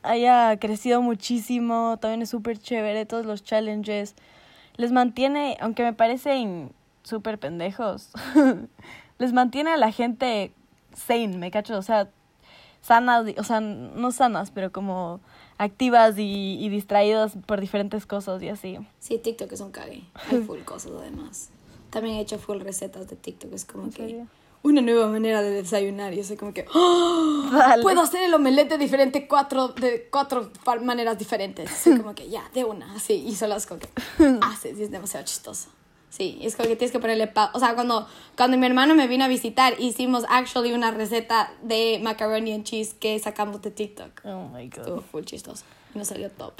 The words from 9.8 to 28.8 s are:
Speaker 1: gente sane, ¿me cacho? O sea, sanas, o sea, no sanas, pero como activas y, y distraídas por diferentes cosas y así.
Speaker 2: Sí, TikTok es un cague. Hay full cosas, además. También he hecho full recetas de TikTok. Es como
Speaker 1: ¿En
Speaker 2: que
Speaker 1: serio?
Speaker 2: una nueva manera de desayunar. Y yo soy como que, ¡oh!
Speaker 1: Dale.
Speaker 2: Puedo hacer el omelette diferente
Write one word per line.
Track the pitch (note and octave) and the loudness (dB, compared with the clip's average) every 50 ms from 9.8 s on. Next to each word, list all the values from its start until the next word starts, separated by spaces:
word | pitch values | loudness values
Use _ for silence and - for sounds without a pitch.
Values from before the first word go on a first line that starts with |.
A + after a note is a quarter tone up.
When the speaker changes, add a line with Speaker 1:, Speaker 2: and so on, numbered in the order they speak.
| A#3 A3 | 2 2
Speaker 1:
gente | G#3+ - A#3 A#3+ A3+ - C4 B3 A3+ G#3 F#3+ - _ _ _ _ _ _ _ _ - | 2 -2 -2 -2 -2 -2 -2 -2 0 -2 -4 -6 _ _ _ _ _ _ _ _ -20
sane, | - - - A#3+ A#3 A#3 G3+ F#3 | -16 -2 0 0 0 0 -2 -6
¿me | F3+ F3 F#3 | -6 -8 -4
cacho? | F3+ G#3 G#3 - A3+ | -4 -6 -4 -4 -8
O | F#3+ | -8
sea, | F#3+ - A3+ G#3+ G3+ - _ _ _ _ _ _ _ _ - - - _ _ _ | -2 0 0 0 0 -2 _ _ _ _ _ _ _ _ -20 -20 -20 _ _ _
sanas, | _ - A#3 A#3 B3 B3 A#3+ A#3 A3+ G#3+ - - | _ 4 4 6 6 4 2 2 2 -2 -6 -8
o | |
sea, | G#3+ - A#3+ A3 | -4 -2 -2 -2
no | A3 G#3+ G#3 A#2 B2 G#2 C#2+ - A#3+ B3+ | -2 -4 -8 -10 -12 -12 -8 -4 -4 -4
sanas, | A#3+ - C4 B3 G#3+ D#3+ G3+ - | 2 2 2 2 2 -2 -6 -6
pero | - G3+ F#3+ F#3 | -8 -8 -8 -6
como | - F#3+ G3+ G3 F#3 F#3 F3+ E3+ E3+ F#3+ _ _ - - - _ _ | -6 -8 -6 -6 -6 -6 -6 -8 -10 -12 _ _ -20 -20 -20 _ _
activas | - G#3 G#3 G3+ - C4 B3+ A#3+ A#3 A3+ A3 G#3 | -4 -4 -4 -2 -2 0 4 6 6 6 6 4
y, | G3 G#3+ G3+ G3+ G3+ G3 F#3+ F#3+ - | 0 -6 -4 -4 -6 -6 -6 -6 -6
y | G#3+ G#3 | -6 -4
distraídas | G3 G#3 G3 - G#3 G3+ G3+ G#3 G#3+ A3 A3 G#3+ - G3 - | -4 -6 -4 0 2 2 4 4 2 2 0 -2 -4 -12 -6
por | - G#3+ G3 | -4 -4 -4
diferentes | G3 F#3+ - G3+ G3+ G3+ G#3+ G#3+ G3 | -4 -4 -4 -4 -4 -4 -6 -10 -8
cosas | - G3+ G3+ G3 G3 F#3 F#3+ | -8 -8 -8 -6 -8 -10 -8
y | F#3 F3 | -8 -12
así. | G#3 G3+ - F#3+ F#3 G3 G#3 _ _ _ | -12 -12 -12 -14 -14 -14 -16 _ _ _
Speaker 2:
Sí, | - - A#3 A3+ | -8 -6 -6 -4
TikTok | - A3+ A3+ - G#3+ - | -4 -6 -8 -8 -12 -12
es | G3 - | -12 -14
un | G3+ G3 | -14 -14
cague. | F#3+ - - - - - F3+ F3 _ - - - | -14 -16 -16 -16 -18 -20 -20 _ _ -18 -4 0
Hay | C4 B3 | 0 0
full | A3 G#3 - - | 0 -2 -10 -14
cosas, | - - - - - - - | -12 -14 -16 -14 -14 -14 -14
además. | - - - - - D4 - - - - _ _ _ _ - - - - - | -14 -14 -14 -14 -14 -14 -14 -16 -18 -18 _ _ _ _ -20 -20 -20 -20 -8
También | - A3 A3 A3+ A3 | -8 -6 -4 -4 -4
he | G#3+ | -6
hecho | G#3 - A3 G#3 | -6 -6 -8 -10
full | - - G#3 G3 | -8 -8 -8 -8
recetas | F#3+ G3 F#3+ - G3 G3 F#3+ F#3+ F#3+ F#3+ | -8 -8 -8 -8 -10 -10 -12 -14 -16 -16
de | - | -16
TikTok. | - - - F3+ _ - - F#3+ | -16 -16 -16 -16 _ -16 -14 -14
Es | F#3+ F#3 | -14 -14
como | - - G3+ F#3+ | -14 -14 -12 -12
Speaker 1:
¿En | A#3 | -12
Speaker 2:
que | A3 - | -10 -10
Speaker 1:
serio? | A3+ A3+ A3+ A#3 A#3+ - _ _ _ _ _ _ | -10 -10 -10 -12 -14 -16 _ _ _ _ _ _
Speaker 2:
una | - D4 D4 C#4+ | 4 6 6 6
nueva | B3 A#3 A#3 A#3 A3+ | 6 6 4 4 4
manera | G#3+ G#3+ A3 A3 A3 A3 G#3+ | 4 2 0 0 2 2 2
de | G3+ G3+ | 0 0
desayunar. | G3+ G3+ F#3 F3 A3 G3+ G3+ G3 G3 G3 G3+ G3 | -2 -4 -4 -2 0 0 0 -2 -4 -6 -8 -6
Y | F3 G3 | -6 -6
yo | G3+ | -6
soy | F#3+ G#3 | -8 -10
como | G3+ G#3 G#3 | -10 -10 -10
que, | - F#3+ - - - | -8 -10 -10 0 4
¡oh! | D#4+ F4 F4 F4 F4 E4+ E4+ F4 E4 D#4+ D#4 D4+ C#4+ C#4 C#4 | 6 6 6 6 4 4 2 2 2 2 2 0 0 -2 2
Speaker 1:
Dale. | B3+ - B3+ C4 B3 A#3 | 6 6 8 8 8 6
Speaker 2:
Puedo | A#3+ G4 F#4 F4 | 6 4 6 6
hacer | D#4+ - - F4+ F#4 | 4 2 2 0 2
el | F4+ E4 | 4 4
omelette | D4+ C#4+ C4 C4 C#4+ D4 - D#4+ | 4 6 6 6 4 4 4 2
diferente | D4 | 0